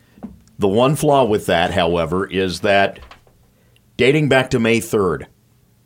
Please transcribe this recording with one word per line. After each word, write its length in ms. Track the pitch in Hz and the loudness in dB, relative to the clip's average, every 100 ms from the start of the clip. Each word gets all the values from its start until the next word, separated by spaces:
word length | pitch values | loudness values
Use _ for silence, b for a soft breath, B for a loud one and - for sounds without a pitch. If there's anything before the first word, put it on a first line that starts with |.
| b b - - _ - | b b -20 -20 _ -4
The 80 | 101 | -2
one 280 | 104 127 151 | 2 2 0
flaw 280 | 151 139 | 0 2
with 240 | 117 107 95 | 2 0 0
that, 240 | 87 87 | 0 0
however, 560 | 90 85 85 80 90 98 | 0 0 0 -2 -4 -4
is 320 | 92 95 80 | -2 -4 -2
that 400 | 104 98 98 - - - _ _ _ _ _ _ _ - | 0 2 0 -4 -20 -20 _ _ _ _ _ _ _ -2
dating 340 | 123 151 147 | 2 2 2
back 220 | 135 127 | 0 0
to 80 | 123 | 0
May 200 | 113 117 | 0 0
third, 440 | - 110 92 71 - _ _ _ _ _ | 0 -2 0 -2 -8 _ _ _ _ _